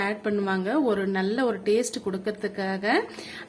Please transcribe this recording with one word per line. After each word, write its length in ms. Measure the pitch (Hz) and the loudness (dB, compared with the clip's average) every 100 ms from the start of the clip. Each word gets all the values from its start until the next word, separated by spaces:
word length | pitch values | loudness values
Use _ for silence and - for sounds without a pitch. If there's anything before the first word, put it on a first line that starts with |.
ஆட் 180 | 202 214 214 | 0 0 0
பண்ணுவாங்க 500 | 208 196 190 185 285 262 | 0 2 0 2 2 2
ஒரு 140 | 196 190 190 | 2 2 2
நல்ல 260 | 190 240 254 | 2 2 2
ஒரு 120 | 196 202 | 0 2
டேஸ்ட் 300 | 214 240 233 196 | 2 2 -2 -4
கொடுக்கறதுக்காக. 880 | 185 214 214 196 196 190 190 202 311 466 - - - | -2 -4 -4 -6 -4 -2 0 2 2 0 -8 -14 -12